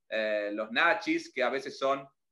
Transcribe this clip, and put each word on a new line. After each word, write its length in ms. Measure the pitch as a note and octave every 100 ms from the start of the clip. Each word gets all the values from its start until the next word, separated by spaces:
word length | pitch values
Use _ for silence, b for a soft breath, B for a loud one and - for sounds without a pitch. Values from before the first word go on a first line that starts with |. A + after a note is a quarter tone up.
| -
eh, 400 | A2 G#2+ G#2+ G#2
los 180 | G#2 A2
nachis, 600 | A#2+ E3 E3 D#3 E3 -
que 100 | -
a 60 | A#2+
veces 300 | C3+ C3+ -
son, 280 | C3+ C#3 C#3 _ _